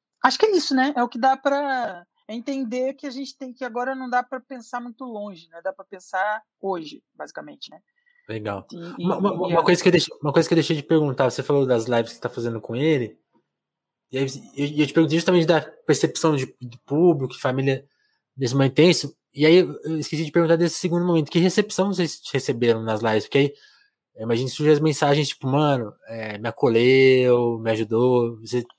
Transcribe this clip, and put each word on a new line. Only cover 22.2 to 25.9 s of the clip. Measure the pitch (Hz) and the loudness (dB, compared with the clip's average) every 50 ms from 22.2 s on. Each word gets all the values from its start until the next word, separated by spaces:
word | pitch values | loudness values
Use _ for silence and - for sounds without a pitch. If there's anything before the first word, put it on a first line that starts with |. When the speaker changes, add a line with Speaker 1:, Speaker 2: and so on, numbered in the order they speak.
| - - | -12 -6
Speaker 2:
receberam | - 135 - - 131 117 120 117 113 113 110 | -6 -4 -2 -2 -2 0 2 2 2 0 -2
nas | 113 110 104 | -4 -4 -2
lives? | 113 113 107 107 - | 0 0 0 0 -2
Porque | - - | 0 2
aí, | 139 143 143 - - _ _ _ _ _ _ _ _ _ _ _ | 2 2 2 -2 -8 _ _ _ _ _ _ _ _ _ _ _
eu | 107 110 | -12 -6
imagino | 117 117 117 131 131 | -4 -2 -2 -2 -4
que | - | -6
surgem | - 151 151 151 | 0 2 4 4
as | 147 | 4
mensagens, | 156 156 143 - 156 143 143 151 147 139 | 4 0 0 2 2 2 2 2 0 -2
tipo, | - - - | -6 -6 -4
"Mano, | 131 135 147 151 147 139 123 113 104 | -2 0 2 2 2 0 0 -2 -8